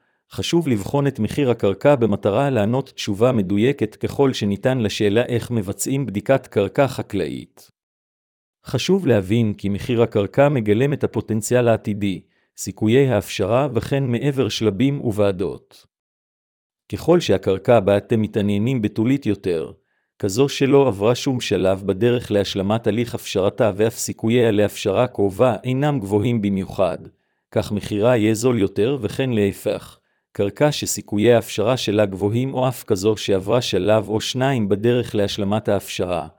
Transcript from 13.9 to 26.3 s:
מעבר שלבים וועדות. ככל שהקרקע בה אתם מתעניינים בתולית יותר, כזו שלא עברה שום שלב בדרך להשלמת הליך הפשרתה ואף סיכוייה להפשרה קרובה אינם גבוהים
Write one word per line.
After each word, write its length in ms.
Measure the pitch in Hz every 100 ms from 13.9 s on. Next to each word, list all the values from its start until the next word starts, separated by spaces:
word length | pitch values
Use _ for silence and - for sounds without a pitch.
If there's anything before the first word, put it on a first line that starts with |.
| 139
מעבר 460 | 127 117 143 135 113
שלבים 520 | - 107 98 139 143
וועדות. 840 | 120 101 101 90 85 64 _ - _ _ _ _ _ _ _ _ _ _ -
ככל 280 | - - 175
שהקרקע 600 | - 95 104 95 - 117
בה 180 | 95 101
אתם 240 | - 113
מתעניינים 600 | 104 110 101 101 117 131
בתולית 440 | 104 - 113 139 113
יותר, 460 | 98 95 82 67 - _ _ _ -
כזו 300 | 101 107 139
שלא 380 | - 135 139 131
עברה 280 | 98 107 123
שום 260 | 143 123
שלב 460 | - 95 92 95 98
בדרך 440 | 95 120 120 -
להשלמת 560 | 101 95 101 98 110 110
הליך 280 | 107 120 110
הפשרתה 560 | - 98 98 - 113 92
ואף 220 | 113 -
סיכוייה 540 | - - 113 120 117
להפשרה 560 | 104 101 - 104 98 123
קרובה 480 | - 98 92 127 107
אינם 360 | 127 131 147 139
גבוהים 420 | 98 104 117